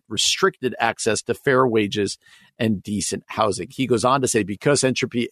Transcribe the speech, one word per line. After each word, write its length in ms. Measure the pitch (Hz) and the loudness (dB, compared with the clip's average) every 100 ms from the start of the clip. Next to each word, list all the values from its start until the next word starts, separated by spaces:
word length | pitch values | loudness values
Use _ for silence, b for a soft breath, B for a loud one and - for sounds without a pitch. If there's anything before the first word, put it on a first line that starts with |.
| - | -4
restricted 680 | 107 - - 190 - 127 107 | -2 -2 0 0 0 -6 -2
access 420 | 117 107 - 107 | -2 0 0 0
to 120 | - | -2
fair 340 | 117 - 131 131 | -2 2 2 4
wages 500 | 113 104 104 98 - b b b - | 2 0 0 -2 -4 b b b -4
and 240 | 110 98 | -2 0
decent 400 | - 104 - 98 - | -2 -4 -4 -6 -6
housing. 400 | - 110 92 87 | -2 0 -2 -6
He 160 | - 127 | -6 -2
goes 200 | 117 123 | 0 2
on 160 | 139 | 2
to 80 | 123 | 2
say, 140 | 113 | 0
"Because 380 | 95 101 151 143 | -2 -2 0 2
entropy 460 | 131 123 120 120 117 | 2 0 -2 -4 -4